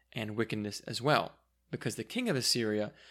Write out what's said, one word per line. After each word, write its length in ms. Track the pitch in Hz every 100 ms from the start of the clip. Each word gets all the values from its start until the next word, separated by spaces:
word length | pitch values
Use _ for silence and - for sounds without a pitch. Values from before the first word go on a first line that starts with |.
| _
and 220 | 120 107 107
wickedness 460 | 110 107 104 -
as 200 | - 113
well. 300 | 139 120 85 - _ _ -
Because 240 | - 120 -
the 80 |
king 260 | - 254 240
of 60 | 135
Assyria, 560 | - 123 107 104 104 - -